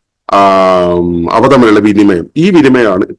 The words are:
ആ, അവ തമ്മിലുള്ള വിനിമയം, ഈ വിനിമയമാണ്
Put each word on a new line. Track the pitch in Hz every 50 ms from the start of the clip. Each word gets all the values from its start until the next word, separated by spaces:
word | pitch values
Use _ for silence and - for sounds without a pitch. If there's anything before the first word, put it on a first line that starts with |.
| _ _ _ _ _ - -
ആ, | 98 98 98 95 95 92 92 92 90 90 87 87 87 87 87 87 85 85 82
അവ | - 113 113 135
തമ്മിലുള്ള | 139 131 123 110 104 104
വിനിമയം, | 104 107 101 104 104 101 95 85 82 - _ 147
ഈ | 165 196
വിനിമയമാണ് | 190 165 147 135 131 127 120 107 92 92 101 - -